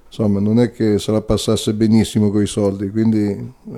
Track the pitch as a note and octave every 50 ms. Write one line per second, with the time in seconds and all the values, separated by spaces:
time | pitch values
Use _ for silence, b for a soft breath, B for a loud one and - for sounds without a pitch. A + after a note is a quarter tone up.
0 | b - - - A2+ G#2 G2+ G2 G2+ G#2+ A2 A#2+ A#2+ A2+ - - A2 G#2+ G#2 G2
1 | - - A2 G#2+ G#2 - A2 G#2 - - A2 G2+ - A2+ G#2+ G#2+ A2+ G#2+ A2+ A2
2 | G2+ - - A2 G#2+ G#2 G2+ G#2+ G2+ G2 - A2+ G#2 G2 G2 G2 G#2 G2 G#2 A2
3 | A2+ A2+ A2 G#2+ G#2 G2+ G2+ A2 A#2+ A#2+ - _ - - -